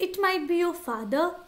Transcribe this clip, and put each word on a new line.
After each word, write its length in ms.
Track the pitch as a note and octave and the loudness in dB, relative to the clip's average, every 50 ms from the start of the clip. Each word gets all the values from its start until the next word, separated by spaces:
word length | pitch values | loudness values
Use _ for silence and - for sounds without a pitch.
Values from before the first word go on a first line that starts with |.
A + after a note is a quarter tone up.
It 100 | F#4 F#4 | -4 -4
might 360 | F#4 G4 G4 F#4 F#4 F4+ D4 D#4 | 0 0 2 2 2 2 0 0
be 160 | F4 E4+ F4 | 2 2 2
your 100 | F4 E4 - - B3 | 2 0 -4 -4 -6
father, 420 | A#3 A3 A3 G3+ C4 D4 E4+ F4 F4 - - | -6 -4 -2 0 2 2 2 2 0 -4 -10